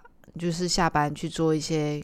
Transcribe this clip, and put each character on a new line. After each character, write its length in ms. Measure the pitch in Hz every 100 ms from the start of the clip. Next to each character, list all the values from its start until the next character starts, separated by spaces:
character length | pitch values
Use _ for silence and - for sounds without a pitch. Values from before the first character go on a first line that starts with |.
| - - - -
就 140 | 170
是 160 | 165 175
下 220 | 190 165
班 260 | 151 147 151
去 140 | 165
做 260 | - 160 156
一 40 |
些 420 | 160 160 151 147